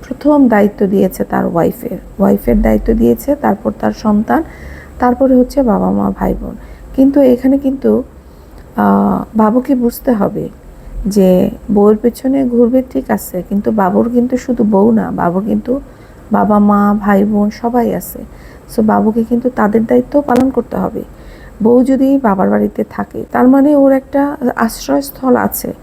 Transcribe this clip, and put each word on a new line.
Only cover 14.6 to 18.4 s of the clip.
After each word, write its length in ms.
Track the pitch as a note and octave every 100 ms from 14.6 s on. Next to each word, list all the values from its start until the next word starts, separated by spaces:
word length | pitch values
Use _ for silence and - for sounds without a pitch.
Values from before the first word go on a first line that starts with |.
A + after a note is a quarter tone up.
বউ 280 | G#3+ G3+ G#3+
না, 200 | A3 F3
বাবুর 320 | F#3 F3 F3+
কিন্তু 360 | G#3+ G#3+ A3 C4 - - - - -
বাবা 280 | - G3 G#3
মা, 380 | G#3 G3+ G3+ G#3
ভাই 260 | G3+ G3 G#3
বোন 240 | G#3+ G#3
সবাই 440 | - A#3+ B3 A3+
আছে। 260 | F#3 - - - -